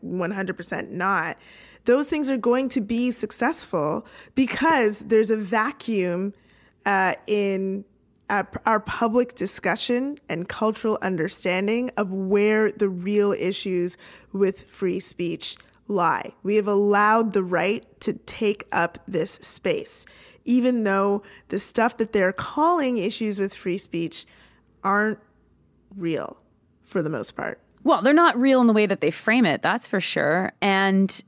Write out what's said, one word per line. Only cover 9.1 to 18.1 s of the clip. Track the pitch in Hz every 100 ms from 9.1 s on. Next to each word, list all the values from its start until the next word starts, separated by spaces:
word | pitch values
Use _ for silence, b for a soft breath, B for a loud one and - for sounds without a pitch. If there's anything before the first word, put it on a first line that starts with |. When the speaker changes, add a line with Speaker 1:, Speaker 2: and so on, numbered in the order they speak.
| 240 247
Speaker 1:
discussion | - 190 - 185 226 - 240 269 294 -
and | 165 180
cultural | - 220 214 220 214
understanding | 190 180 165 - 185 180 202 226 247 -
of | 202
where | 190 190 202 208 214 214
the | - 202
real | 175 185 208 202
issues | - 180 196 202 180 175 - B B B
with | 196 196 190 -
free | - 190 180
speech | - - 175 160 - - b b -
lie. | 202 165 139 - -
We | 190 208
have | 208
allowed | 202 202 202 208 226 226
the | 196
right | 185 175 185 226 - _
to | -